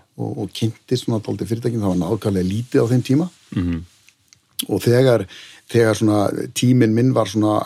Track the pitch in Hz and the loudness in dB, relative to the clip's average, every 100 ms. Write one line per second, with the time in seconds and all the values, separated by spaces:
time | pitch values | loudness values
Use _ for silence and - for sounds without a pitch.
0 | _ - 113 110 101 - 113 - - 127 | _ -10 -8 -6 -8 -4 -4 -4 -4 -4
1 | - 113 110 101 95 113 120 117 101 90 | -2 -4 -4 -8 -6 -4 -4 -2 -2 0
2 | 82 110 107 95 90 104 120 135 117 127 | -2 -2 -2 -2 -2 -4 -2 0 2 0
3 | - 135 180 _ - - 87 85 87 _ | 2 0 0 _ -10 -4 -2 -4 -8 _
4 | _ _ _ _ _ - - 101 - 120 | _ _ _ _ _ -12 -4 -2 2 4
5 | 131 113 95 - - - - 117 113 104 | 4 2 0 -12 -20 -20 -2 2 2 2
6 | 110 104 98 - - - 123 127 113 110 | 2 2 0 -2 -8 -2 2 4 4 2
7 | 131 120 104 110 107 107 | 2 2 -2 0 0 0